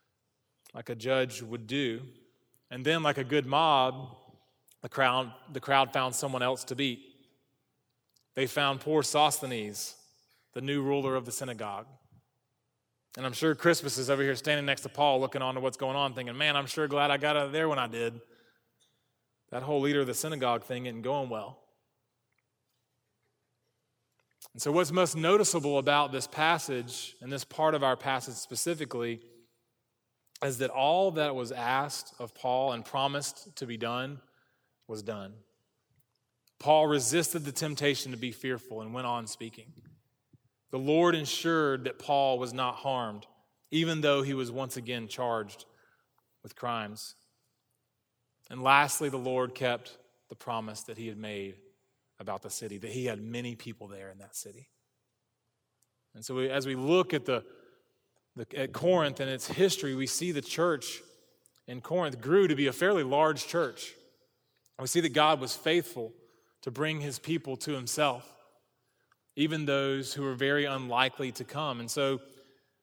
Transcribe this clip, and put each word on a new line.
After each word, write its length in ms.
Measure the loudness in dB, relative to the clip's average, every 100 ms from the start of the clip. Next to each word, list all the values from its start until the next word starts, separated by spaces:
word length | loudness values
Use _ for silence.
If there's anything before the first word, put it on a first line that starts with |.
| _ _ _ _ _ _ -20
like 140 | -14 -10
a 80 | -6
judge 440 | 0 2 2 -2
would 280 | -8 -8 -4
do. 340 | -2 0 -2 -8 -20 _ _ _ _ -16
And 160 | -4
then, 200 | 0 2
like 140 | 2 0
a 60 |
good 220 | 0 0 2
mob, 720 | 4 6 6 4 0 -10 -16 -20 -20 _ _ _ _
the 80 | -6
crowd, 440 | 2 4 4 0 -8 -12
the 80 | -6
crowd 320 | 2 4 4
found 240 | 2 0 -2
someone 260 | -2 0
else 220 | 0 -2
to 100 | -4
beat. 260 | -2 -2 -2 -10 _ _ _ _ _ _ _ _ _ _ _ _
They 140 | -4 -2
found 320 | 0 0 0
poor 240 | 0 2
Sosthenes, 920 | 4 4 4 4 -4 -6 -6 -8 -10 -12 _ _ _ _ _
the 80 | -8
new 200 | -2 0
ruler 320 | 0 0 0
of 120 | -2 -2
the 60 |
synagogue. 540 | -6 -6 -6 -8 -8 -12 -20 _ _ _ _ _ _ _ _ _ _ _ -8
And 80 | -6
I'm 80 |
sure 200 | 0 0
Crispus 440 | 4 4 4 0 -2
is 100 | 0
over 140 | 2
here 120 | 2 0
standing 280 | 0 0
next 160 | 0 -4
to 80 | -4
Paul, 320 | 2 4 4
looking 220 | 0 -2
on 120 | -4 -2
to 40 |
what's 160 | -4 -2
going 200 | -4 -2
on, 180 | -2
thinking, 200 | -4 -8
"Man, 220 | -2 2 2
I'm 80 |
sure 240 | 0 -2 0
glad 220 | 4 4
I 80 | 4
got 180 | 2 2
out 80 |
of 80 | 0
there 160 | 0 0
when 100 | 0
I 80 | -2
did. 320 | -2 -4 -4 -14 _ _ _ _ _ _ _ _ _ _ _ _
That 120 | -8
whole 200 | -2 0
leader 180 | 2 2
of 60 | 0
the 80 |
synagogue 500 | -2 -4 -2 0 0
thing 220 | -2 -8 -8
isn't 160 | -6
going 260 | -4 -4 -4
well." 300 | -6 -10 -16 _ _ _ _ _ _ _ _ _ _ _ _ _ _ _ _ _ _ _ _ _ _ _ _ _ _ _ _ -16
And 80 | -6
so 100 | 2
what's 180 | 2 4
most 240 | 4 2
noticeable 640 | 2 6 6 6 2 2 2
about 340 | 6 4 4
this 160 | -2 -4
passage, 880 | 2 4 4 0 -4 -4 -10 -12 -12
and 100 | -10
this 140 | -8
part 300 | -6 2 4
of 100 | 4
our 120 | 4 2
passage 380 | 0 -2 -4 -12
specifically, 840 | -8 -4 -2 -2 -4 -4 -4 -6 -12 -20 _ _ _ _ _ _ _ _ _ -6
is 140 | -4 -2
that 120 | -2
all 400 | 2 4 4 4
that 220 | 2 0
was 180 | -2 -4
asked 600 | -4 0 0 0 -6 -10 -12
of 160 | -14
Paul 380 | -6 0 2 0
and 100 | -2
promised 720 | -4 -2 0 -2 -6 -10 -16 -12
to 100 | -8
be 100 | -6
done 460 | -4 -4 -6 -10 -18 _ _ _ _ _ -14
was 140 | -10
done. 320 | -8 -8 -10 -16 _ _ _ _ _ _ _ _ _ _ _ -2
Paul 280 | 6 6 8
resisted 580 | 4 2 0 0 -2
the 80 | -6
temptation 600 | -6 -6 0 0 0 -4
to 60 | -8
be 140 | -8
fearful 500 | -6 -6 -6 -8 -12
and 120 | -8
went 120 | -6 -4
on 200 | -4 -6
speaking. 460 | -10 -12 -16 -20 -20 -20 -20 _ _ _ _ _ _ _
The 80 | -2
Lord 360 | 4 6 6
ensured 720 | 4 0 -2 2 2 2 0
that 140 | -2 -6
Paul 400 | 0 4 4 2
was 160 | -2
not 220 | -2 -2 -2
harmed, 500 | -2 -2 -4 -8 -14 _ _ _ -4
even 300 | 0 0 2
though 220 | 2 4
he 100 | 2
was 180 | -2 -4
once 260 | -6 -6 -8
again 300 | -6 -6 -6
charged 580 | -4 -2 -2 -4 -12 -20 _ _ _ _ _ _ _
with 140 | -20 -10
crimes. 580 | -6 -4 -6 -10 -16 -18 _ _ _ _ _ _ _ _ _ _ _ _ -16
And 140 | 0
lastly, 460 | 6 6 6 0 -2
the 100 | -2
Lord 360 | -2 0 -2
kept 440 | -2 -2 -2 -8 -20 _ _ -20
the 60 |
promise 480 | -14 -6 -6 -6 -10
that 140 | -12 -10
he 120 | -10
had 100 | -10
made 380 | -8 -8 -10 -12 -20 _ _ _ _ -14
about 240 | -10 -10
the 80 | -8
city, 280 | -10 -10 -10
that 140 | -8
he 140 | -6 -4
had 140 | -6
many 360 | -8 -8 -8 -10
people 320 | -14 -14 -16
there 200 | -16 -16
in 80 | -18
that 180 | -16 -14
city. 340 | -14 -16 -20 _ _ _ _ _ _ _ _ _ _ _ _ _ _
And 100 | -14
so 120 | -6 -2
we, 120 | 0
as 160 | 0 -2
we 100 | -2
look 360 | 4 4 4
at 120 | 0
the, 200 | -2 -4 -4 -18 -20 _ _ _ _ _ _ -14
the, 100 | -10 -6
at 160 | -6
Corinth 480 | 0 4 4 2 -2
and 80 | -4
its 200 | -4 -4
history, 460 | 2 2 2 -2
we 120 | -2 -2
see 260 | -2 -2
the 80 | -4
church 640 | -4 0 2 0 -4 -10 -14 _ _ _ _ _ -14
in 140 | -12
Corinth 400 | -2 0 0 -2
grew 260 | 4 6 6
to 80 |
be 140 | 4 2
a 40 |
fairly 300 | 4 4 4
large 440 | 4 4 4 2 -2
church. 480 | 0 0 -4 -14 -18 _ _ _ _ _ _ _ -8
We 80 | 0
see 140 | 2
that 120 | 4
God 280 | 6 6 4
was 140 | 0
faithful 600 | -2 2 2 0 -6 -10 -12 _ _ _ _
to 80 | -8
bring 300 | -4 -2 -2
his 180 | -6 -6
people 380 | -4 -4 -4 -8
to 140 | -6
himself, 640 | -6 -2 2 2 0 -8 -20 _ _ _ _ _ _ _ _ _
even 300 | -2 0 0
those 500 | 0 2 2 -2 -4
who 80 | -4
were 120 | -4
very 300 | 0 2 2
unlikely 680 | 0 -2 0 2 2 0 -6
to 120 | -6
come. 360 | -8 -6 -4 -6
And 100 | -4
so 300 | 0 0 0 -6 -20 -20 _ _ _